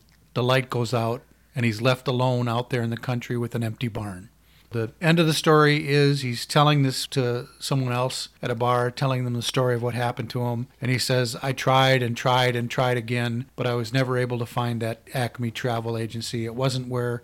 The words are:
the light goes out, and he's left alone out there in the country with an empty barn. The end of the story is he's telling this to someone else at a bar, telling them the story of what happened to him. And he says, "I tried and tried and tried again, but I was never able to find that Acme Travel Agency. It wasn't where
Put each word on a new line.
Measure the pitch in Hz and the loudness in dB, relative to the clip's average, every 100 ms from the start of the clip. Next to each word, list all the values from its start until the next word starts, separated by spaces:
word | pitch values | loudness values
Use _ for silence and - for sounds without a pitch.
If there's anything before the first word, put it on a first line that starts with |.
| _ _ _ | _ _ _
the | - | -2
light | 123 131 127 | 2 2 0
goes | 120 117 | -4 -2
out, | 120 113 120 - _ _ | 0 -2 -4 -10 _ _
and | 131 | -2
he's | 117 107 | -2 2
left | 123 123 - | 0 0 -2
alone | 123 127 123 120 | 0 0 0 0
out | 117 123 | -2 -2
there | 127 | -2
in | 117 | -2
the | 117 | -4
country | - 120 - 120 | -4 -4 -4 -4
with | 117 | -4
an | 123 | -4
empty | 113 110 120 | -4 -4 -6
barn. | 104 104 92 104 _ _ _ _ | -4 -8 -10 -16 _ _ _ _
The | 117 113 - | -6 -6 0
end | 160 170 | 2 4
of | 160 | 4
the | |
story | 147 160 151 147 147 151 | 2 6 6 6 4 2
is | 143 143 143 | 4 4 2
he's | 127 120 | -2 -6
telling | - 156 147 147 | 0 4 4 4
this | 135 127 - | 2 0 -4
to | 143 123 123 135 - | -2 -2 -2 -8 -12
someone | - 139 127 | -4 -2 0
else | 123 131 - - _ | 0 -2 -4 -10 _
at | 120 | -6
a | |
bar, | 120 120 123 123 | 0 2 2 0
telling | - 139 131 | 0 0 0
them | 123 | -2
the | 120 | -2
story | 113 135 127 120 | -2 0 2 0
of | |
what | 120 | -2
happened | 113 120 120 113 | 0 -2 -2 -6
to | 127 | -4
him. | 120 117 123 _ | -2 -4 -6 _
And | 120 | 0
he | 127 | 0
says, | - 127 123 - | 2 2 0 -2
"I | 135 | -4
tried | 131 - 131 135 131 | -2 2 4 6 4
and | 120 117 | 2 0
tried | 131 127 123 120 | 2 4 2 0
and | 120 | -2
tried | - 127 123 | 0 0 0
again, | 113 123 120 117 135 | -2 -2 -2 -4 -6
but | - 123 | -4 -2
I | |
was | 120 110 | -2 0
never | 131 123 127 | 0 0 0
able | 123 123 | 0 -2
to | |
find | 113 127 120 117 | -4 -2 -2 -2
that | 113 113 - | -4 -6 -6
Acme | 139 117 - 120 | -4 -4 -4 -6
Travel | - 127 117 113 113 | -4 -2 -2 -2 -4
Agency. | 113 113 113 120 | -4 -6 -6 -6
It | 113 117 | -4 -2
wasn't | 131 127 123 | 0 -2 -4
where | 123 120 120 | -4 -2 -4